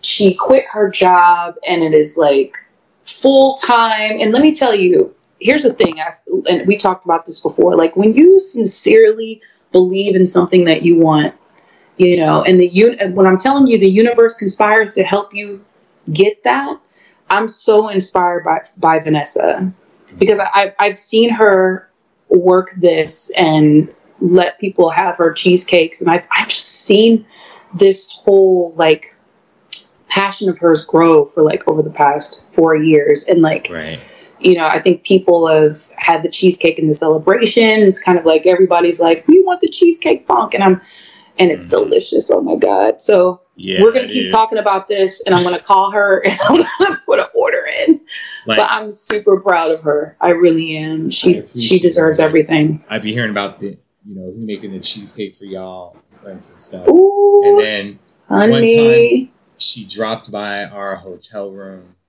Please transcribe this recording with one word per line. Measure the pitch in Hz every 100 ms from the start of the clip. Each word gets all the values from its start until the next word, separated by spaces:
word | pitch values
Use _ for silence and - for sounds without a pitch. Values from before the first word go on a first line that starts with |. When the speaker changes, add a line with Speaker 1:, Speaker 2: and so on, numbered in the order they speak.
Speaker 1:
She | - - 202
quit | 185 - 269 -
her | 214 202
job | - 185 180 175 175 175 170 -
and | 170
it | 160
is, | 156 151 -
like, | 147 139 131 - _ _ _ _
full | - - 269 269 269 262
time. | - 240 226 214 214 220
And | 220
let | 240
me | 302
tell | 302 262
you, | 208 180 170 - _ _ _
here's | 208 294
the | 262
thing. | - 214 160
I, | 165 - - 185 -
and | 175 175
we | 202
talked | 196 180 175
about | 165
this | - 160
before. | 156 - 180 170
Like, | 165 180
when | 214
you | 233 339 381
sincerely | - 240 220 - - 220 220 220 220 220 _ _ _
believe | 185 185 190 202
in | 185 180
something | 180 180 185
that | 175 160
you | 170 170
want, | 160 151 151 - _ _ _ _ _ _
you | 180 175
know, | 156 156
and | 160 185
the | 180
un-, | 175 233 233 196
when | 185 190
I'm | 190
telling | 262 277 262
you, | 220
the | 190
universe | 190 233 233 226 -
conspires | 196 - 208 220 208
to | -
help | 190 202 202
you | 202 208 196 _ _ _ _ -
get | 151 403 415
that. | 247 254 277 - _ _ _ _ _
I'm | 196 226
so | - - 214 220
inspired | 190 185 190 180 175
by, | 165 156 - _
by | 165 160
Vanessa | 156 151 143 - - - 190 185 _ _ _ -
because | 190 202
I, | 196
I've, | 202 196 -
I've | 202
seen | 202 - 220 233
her | 226 220 190 185 185 _ _ _ _ _
work | 180 180 185 185 185
this | 175 165 156 - - -
and | 165 156 151 151 156 _ _ _
let | 175 180 175 -
people | 196 190 170
have | 160 180 170
her | 165
cheesecakes. | 156 185 180 - 180 165 -
And | 175
I've, | 175 -
I've | - 226
just | - - - -
seen | 202 226 226 - _ - - _
this | 180 196 190 -
whole, | - - 196 190 185 170 165
like, | 160 - - _ _ _ _ _ _ - - _ _
passion | - 196 190 196
of | 165
hers | 170 156 -
grow | 165 165 156 143
for, | -
like, | 156 - -
over | 156
the | 151
past | - 147 147 - - _
four | - 165 156
years. | 156 156 147 147 -
And, | 175
like, | 160 156 -
Speaker 2:
Right. | 85 78 80 - - - _
Speaker 1:
you | - 170
know, | 160
I | 160
think | 185 175
people | - 190 185 170 160
have | 156 151 151 - -
had | - 165
the | 165
cheesecake | - 185 175 165 165
in | 156
the |
celebration. | 151 160 156 156 214 220 - 220 220
It's | 202 190
kind | - 175
of |
like | 165 160 185
everybody's | 180 185 175 175 165
like, | 170 165 -
"We | 349
want | 381 359
the | 349
cheesecake | - 349 330 320 - _
funk." | - 214
And | 208
I'm, | 196 185 _ - - _ _ -
and | 180
it's | 151 -
Speaker 2:
Mm-hmm. | 101
Speaker 1:
delicious. | 104 - - - -
Oh | 90
my | - -
God! | 98 98 104 -
So | - 202 180 180 _ -
Speaker 2:
Yeah, | 92 131
Speaker 1:
we're | 214
gonna | 247 254
Speaker 2:
it |
Speaker 1:
keep | 233 254
Speaker 2:
is. |
Speaker 1:
talking | 220 220 220
about | 208 190 -
this, | 202 190 - -
and |
I'm | 180
gonna | 180 180
call | - 196 196
her | 208 202 190
<laughs> | -
and | 185 202
I'm | 320 - -
gonna | 392 202
put | - 494
an | -
order | 466 - - - - -
in. | - _ - - - -
Speaker 2:
Like, | 214
Speaker 1:
But | 214
I'm | 214 214
super | 208 - 214 208 190
proud | 196 175 165
of | 160
her. | 156 147 156 _
I | 175
really | 170 175 165 160 156
am. | 156 160 160
Speaker 2:
I |
Speaker 1:
She, | - - -
Speaker 2:
appreciate | - 120 113
Speaker 1:
she | 185
deserves | 180 170 160 156
Speaker 2:
that. |
Speaker 1:
everything. | 156 156 151 160 151 151 _
Speaker 2:
I'd | 110
be | 107
hearing | 113 113
about | 101 98 -
the, | 98 92 _ _
you | 101 95
know, | 92
who | 101 110
making | 101 104
the | 95
cheesecake | 80 107 98 - 101
for | - 98
y'all, | 95 92 92 90 _ _ _
Prince | 101 95 -
and | -
stuff. | - - -
Speaker 1:
Ooh, | 339 392 403 403 403
Speaker 2:
And | 403 403
then | 415 202 202 202 _ _ _
one | 196 214
Speaker 1:
honey. | 233 226 233 233 233 233 262 262
Speaker 2:
time | _ _ _
she | - 123
dropped | 98 95 110 110 -
by | 101 104 101
our | 98 101 98 95
hotel | 95 87 - 107 98
room | 98 95 92 90 92